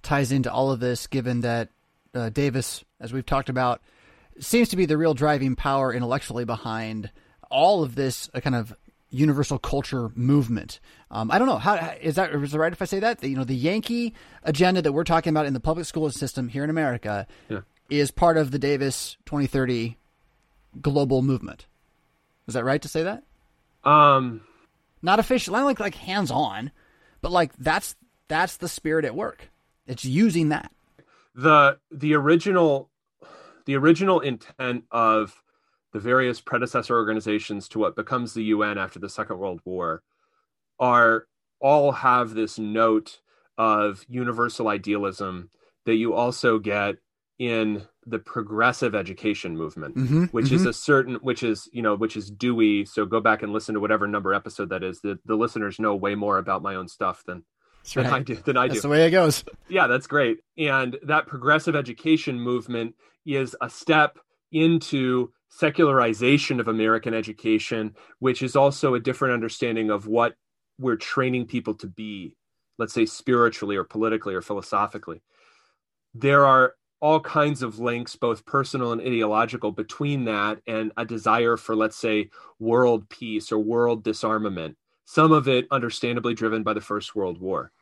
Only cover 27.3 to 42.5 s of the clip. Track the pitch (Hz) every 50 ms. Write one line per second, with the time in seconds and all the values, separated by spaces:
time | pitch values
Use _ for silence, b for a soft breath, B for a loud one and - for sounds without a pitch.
27.3 | 180 175 170 147 - - 127 156 156 196 - - - _ _ _ _ _ _ _
28.3 | 151 156 180 180 - - 170 - - - _ 160 156 160 151 127 107 160 214 -
29.3 | - _ - - _ _ _ _ _ _ _ - 127 120 - 131 127 165 226 226
30.3 | 156 170 165 151 151 - - - _ _ _ _ _ _ b b b b b b
31.3 | b 123 127 156 156 147 143 139 139 _ _ _ - 143 143 151 151 147 139 147
32.3 | 170 170 - 208 190 180 170 156 139 139 131 _ _ _ _ _ _ _ B B
33.3 | B B B B B B B - 139 139 139 156 165 160 190 190 185 165 143 143
34.3 | 123 110 - - - - 131 123 123 120 117 _ - 117 113 110 110 110 107 104
35.3 | - _ _ _ _ _ _ _ _ _ _ _ _ 107 101 120 127 131 127 123
36.3 | 120 - _ - - 120 123 117 - 123 110 - 120 117 110 104 110 110 101 107
37.3 | 104 107 - - 107 101 95 - - 110 107 90 - - 104 - 131 127 120 110
38.3 | - 117 110 107 110 104 107 104 104 101 95 92 - 90 95 98 - - 104 -
39.3 | - 90 98 95 90 82 _ 90 92 90 87 82 80 80 _ _ _ _ _ _
40.3 | _ _ _ _ _ _ _ _ _ _ 127 123 120 120 117 113 113 110 - _
41.3 | _ _ _ _ _ _ 139 139 147 151 143 143 127 - 131 131 123 123 120 110
42.3 | 110 110 110 110